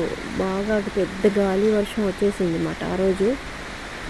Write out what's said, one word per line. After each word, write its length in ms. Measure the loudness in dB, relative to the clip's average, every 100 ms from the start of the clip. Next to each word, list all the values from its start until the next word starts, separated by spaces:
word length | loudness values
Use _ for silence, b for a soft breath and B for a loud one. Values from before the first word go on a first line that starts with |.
| 2 -4 -6 -2 0
బాగా 260 | 0 0 0
ఒక 60 | 0 0
పెద్ద 340 | -2 2 2 4
గాలి 280 | 2 4 4 4
వర్షం 220 | 2 0 -2
వచ్చేసింది 460 | 2 0 2 0 0
అన్నమాట. 260 | -2 -2 -4
ఆ 20 | 0
రోజు, 260 | 2 2 2 0 -4 -10 -10 -12 -12 -12